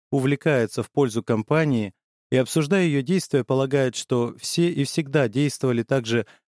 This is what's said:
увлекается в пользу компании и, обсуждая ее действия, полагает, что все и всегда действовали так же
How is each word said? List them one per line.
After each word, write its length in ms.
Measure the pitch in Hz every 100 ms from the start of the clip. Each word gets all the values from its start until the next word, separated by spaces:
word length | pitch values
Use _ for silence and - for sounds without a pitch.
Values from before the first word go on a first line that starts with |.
| _
увлекается 720 | 143 131 143 160 135 110 -
в 80 | 113
пользу 320 | - 131 110
компании 720 | - 113 104 156 156 120 104 - _ _ _
и, 60 | 127
обсуждая 480 | 120 160 147 196 175
ее 160 | 143
действия, 420 | 127 185 - 139
полагает, 520 | 117 131 135 139 127 -
что 400 | - 123 117 -
все 340 | - - 175
и 120 | 160
всегда 440 | 139 - 139 147 123
действовали 540 | 131 143 - 131 117
так 240 | 113 135 113
же 220 | 117 101 _ _